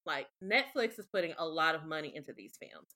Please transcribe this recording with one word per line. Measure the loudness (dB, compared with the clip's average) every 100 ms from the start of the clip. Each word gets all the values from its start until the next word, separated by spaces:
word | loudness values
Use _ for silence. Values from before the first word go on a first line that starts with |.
Like, | -4 -2 -4 -8
Netflix | 2 4 4 0 0 -2
is | -2
putting | 0 0 0
a |
lot | -2 4 4
of | 4
money | -2 -4 -4
into | -8 -12
these | -12 -14 -16
films. | -16 -16 -20